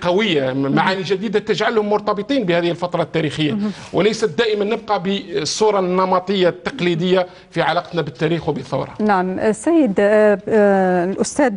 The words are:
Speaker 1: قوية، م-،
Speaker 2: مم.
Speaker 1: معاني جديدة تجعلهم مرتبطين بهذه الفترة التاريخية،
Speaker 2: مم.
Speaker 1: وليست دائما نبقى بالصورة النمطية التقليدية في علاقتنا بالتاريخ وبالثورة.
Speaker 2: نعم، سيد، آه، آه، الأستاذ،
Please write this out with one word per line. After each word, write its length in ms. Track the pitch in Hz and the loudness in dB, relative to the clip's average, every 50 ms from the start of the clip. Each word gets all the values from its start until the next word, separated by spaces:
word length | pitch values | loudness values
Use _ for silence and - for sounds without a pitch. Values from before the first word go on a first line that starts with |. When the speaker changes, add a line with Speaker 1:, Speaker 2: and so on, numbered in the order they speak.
Speaker 1:
قوية، 520 | - 175 175 196 226 208 165 143 135 131 | -2 0 2 2 2 2 0 0 0 0
م-، 40 | 127 | -2
Speaker 2:
مم. 160 | 135 139 135 | -2 -2 0
Speaker 1:
معاني 300 | 143 160 156 185 190 190 | 2 2 2 2 0 -2
جديدة 360 | 180 165 202 185 202 226 190 208 | -2 -2 -2 -2 -2 -2 -2 -2
تجعلهم 500 | 202 - 202 156 214 233 240 214 208 208 | -2 -2 -2 0 0 0 0 0 0 2
مرتبطين 560 | 214 208 208 214 202 208 202 208 277 277 214 | 0 0 0 -2 -4 -4 -2 -2 -2 0 0
بهذه 260 | 170 170 170 170 175 | 2 0 2 0 0
الفترة 320 | 170 - 185 175 170 165 | -2 -2 -6 -4 -2 -2
التاريخية، 500 | 160 156 - 160 156 147 - - 156 147 | -4 -2 -2 -2 -2 -2 -2 -2 -2 -2
Speaker 2:
مم. 180 | - 202 202 214 180 - - - | 0 -2 -4 -4 -6 -8 -10 -4
Speaker 1:
وليست 460 | - - 180 214 220 220 226 208 143 127 | 0 2 2 2 2 0 -2 -2 0 0
دائما 260 | 240 220 214 208 202 | 0 0 0 0 0
نبقى 380 | 202 233 226 - - 208 190 | -2 -2 -4 -2 -2 -2 -2
بالصورة 760 | 170 196 196 196 - 165 170 156 156 143 - - 214 214 208 196 | 0 -2 -2 -2 -4 -4 -6 -4 -4 -4 -2 0 2 2 2 2
النمطية 680 | 190 180 180 185 185 185 190 185 180 - 202 190 180 170 | 0 0 0 0 2 2 0 0 0 0 0 2 2 2
التقليدية 800 | - - - 185 143 135 170 175 175 160 175 185 180 185 180 180 - - - - | 0 -2 -8 -10 -6 -2 -2 0 0 0 2 2 2 2 0 -2 -6 -20 -16 -8
في 120 | - 165 | -4 -2
علاقتنا 400 | 160 151 160 175 175 - - 165 | 0 0 0 -2 -2 -4 -4 -4
بالتاريخ 460 | 151 147 147 - 165 156 170 160 - 160 | -4 -4 -4 -4 -2 -2 -2 -2 -2 -4
وبالثورة. 460 | 147 - 123 - 139 135 147 - - - | -4 -4 -6 -6 -6 -6 -6 -6 -6 -2
Speaker 2:
نعم، 520 | 214 214 208 185 180 185 185 202 - 220 | 0 2 2 2 0 -2 -2 -2 0 -2
سيد، 420 | 208 - - 311 339 330 285 226 185 208 | -2 0 0 2 4 4 4 4 2 2
آه، 400 | 202 202 214 214 214 208 208 196 - - | 2 4 4 6 6 4 4 2 0 0
آه، 560 | - 214 208 202 196 190 190 185 180 180 175 | 2 4 4 4 4 4 2 2 2 2 0
الأستاذ، 480 | 185 196 - 214 - - - 294 247 202 | -2 -2 -2 -4 -4 0 0 0 0 0